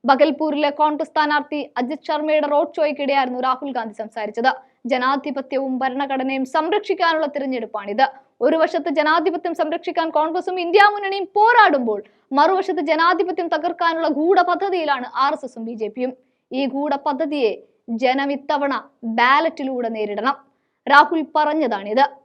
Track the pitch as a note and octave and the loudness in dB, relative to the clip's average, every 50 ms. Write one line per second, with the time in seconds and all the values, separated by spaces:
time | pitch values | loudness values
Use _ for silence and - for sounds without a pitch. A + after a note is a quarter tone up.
0 | - B3 C4+ C4+ D4 D#4+ C#4 D4 D#4 D#4 D4+ C#4+ D4+ C#4+ C#4+ D4 D4+ D4+ D4+ C#4+ | 4 4 4 6 6 4 4 0 -2 -2 0 0 0 0 2 2 0 0 0 -2
1 | D#4+ D#4 _ D#4 D4+ D4 D4 D4 C#4 D4 D4+ D4 B3+ - _ B3+ B3+ A#3+ B3 - | -6 -2 _ 0 0 2 0 0 -2 -2 -6 -6 -6 -6 _ -6 -4 -4 -6 -8
2 | _ - D#4 D4+ D4+ D#4 D4+ D4+ D4 C#4+ D4 C#4+ - D4 - F4 D4+ D4+ C#4+ C#4+ | _ -4 -4 -2 0 0 2 2 2 2 2 0 0 0 0 -2 0 0 0 -2
3 | C#4+ C4 C#4 C#4 B3+ B3+ B3 B3 C4+ - C4 - D4 C#4 B3 A#3+ A3 A3+ G#3+ - | -2 0 2 0 0 0 -4 -2 -2 -2 -2 -2 -4 -8 -6 -6 -8 -8 -10 -12
4 | A3 A3 _ A#3 G#3+ G#3+ G#3+ A#3 A#3 C4 - - - _ _ _ _ A#3 C4+ B3+ | -14 -10 _ -8 -8 -6 -6 0 0 0 0 0 -12 _ _ _ _ -2 -2 0
5 | B3+ C4 C#4 C#4 C4+ D4 C#4 C#4 C4 C4+ C#4+ C4 C4+ C4 C4 B3 C4+ C4 B3+ C4+ | 2 0 0 0 -2 -6 -6 -6 -6 -4 -4 -4 -2 -2 -2 -2 -2 -2 -2 -4
6 | C#4+ C#4 C4+ C4+ C4 C4 C4+ C4+ C4+ C4 - D#4+ D#4 F4 G4+ G#4 G#4 - F#4 F4+ | -4 -2 -2 -2 -2 -2 -2 -2 -4 0 -2 -2 0 2 0 -2 0 -2 -2 0
7 | F4 E4 D#4+ D#4 D#4 C#4+ - C#4+ C#4 C4+ C4 A#3+ A3+ G#3 - G#3 G3 G3+ G3+ A3+ | 2 2 2 0 -2 -2 -4 -6 -4 -4 -4 -4 -6 -6 -8 -8 -6 -4 2 2
8 | C4+ C4+ - - _ _ _ _ A#3 D4 D#4 E4 D#4+ D#4+ F4 E4 - F4 C#4+ D#4+ | 2 0 0 -14 _ _ _ _ 2 2 4 4 2 0 0 -4 -4 0 0 2
9 | D4+ D4+ D#4+ E4+ D#4 F#4+ E4 E4+ - F4 E4 - D#4+ D4+ D#4+ E4 - - - F4 | 2 4 2 2 2 0 -2 -2 -6 -6 -2 -2 -2 -2 -2 -6 -6 -4 -4 -2
10 | D#4+ D#4+ D#4 D4+ D#4 D#4+ D#4+ F4+ - F#4+ F#4 F#4 F4 F4 F4 G4+ G4+ G#4 G#4 G#4 | -4 0 0 0 0 0 -2 -4 -4 -4 -4 -4 -2 2 4 4 4 4 -2 -4
11 | G4+ G4 G4 G4+ F#4 - _ G4+ G#4+ A4+ A#4 A#4 G#4+ F#4+ C#4+ C4+ B3 A3+ G#3 G3+ | -6 -6 -4 -6 -6 -4 _ 2 4 4 6 6 6 4 4 0 0 -2 -4 -4
12 | - _ _ _ _ _ C4+ C#4 D4+ E4+ F#4+ F#4 F#4+ F#4+ F4 F4 D4 D4+ D#4 D#4 | -8 _ _ _ _ _ 2 2 4 4 2 0 0 -2 -4 -4 0 0 0 2
13 | E4 F4 F#4 E4 F#4+ F#4 E4+ F#4 E4+ E4 E4+ D#4 E4 F4 E4+ F4 F4 E4+ E4 D#4+ | 2 2 2 2 0 -2 -2 -4 -4 -2 -4 -2 -2 -4 -4 0 -2 -2 0 0
14 | E4 D#4 C4+ C#4 D#4 F4 G4+ F#4 F4 F4+ F4+ D#4+ F#4+ G4+ G4 F4+ D#4 D4 C#4 B3+ | -2 -2 0 0 2 4 4 4 4 2 0 -2 -2 -2 -2 -2 0 0 -2 -2
15 | B3 - - A#3+ C4+ C#4+ D#4 D4+ - B3+ - A#3 A3+ A3+ A#3+ G#3+ G#3+ G3+ G#3+ B3+ | -4 -8 -2 0 0 0 0 -4 -8 -14 -12 -12 -12 -10 -8 -6 -8 -8 -4 -4
16 | B3 C4 B3+ _ _ _ _ _ _ _ B3 C4 C#4 B3+ C4+ C#4 C#4+ D4+ C#4 C#4+ | -4 -4 -6 _ _ _ _ _ _ _ -4 -2 -2 -2 -2 -4 -2 -2 -2 -2
17 | D4 D4+ C#4 B3+ D#4+ C#4+ D4+ D4 B3 G#3+ F#3 - - _ _ _ _ - A3+ A3 | -2 -2 -2 -2 -2 -2 0 0 0 0 0 -2 -12 _ _ _ _ -8 -4 0
18 | C4 B3 B3+ C#4 C#4 C#4 C#4+ C#4 C#4 - D4+ C#4 C#4+ C#4 C4+ A3 - - _ _ | 2 2 2 2 -2 -2 -4 -6 -4 -4 -2 0 0 -2 -2 -4 -6 -10 _ _
19 | - A#3 A3 A#3 A#3+ B3+ C#4 D4 E4 E4 E4 - C#4 C4 C4 B3 A#3+ A3+ A3+ A3 | -8 -4 2 2 4 4 4 4 2 0 -2 -4 -6 -4 -4 -4 -4 -4 -2 -4
20 | G#3+ G#3 G#3 G#3 G#3+ C4+ C#4 - _ _ _ _ _ _ _ _ _ B3+ C#4 C#4+ | -4 -4 -4 -2 0 -2 -2 -2 _ _ _ _ _ _ _ _ _ 6 6 6
21 | D4+ D4 F4 D#4+ D4 - - D#4 D4+ D4 D4+ D#4+ D4+ A#3+ A3+ G3 G3 G#3 G#3+ C4 | 6 6 2 -4 -4 0 0 2 2 2 2 0 0 0 -2 -4 -4 -2 2 2
22 | C4+ C4+ - - | 2 2 0 -18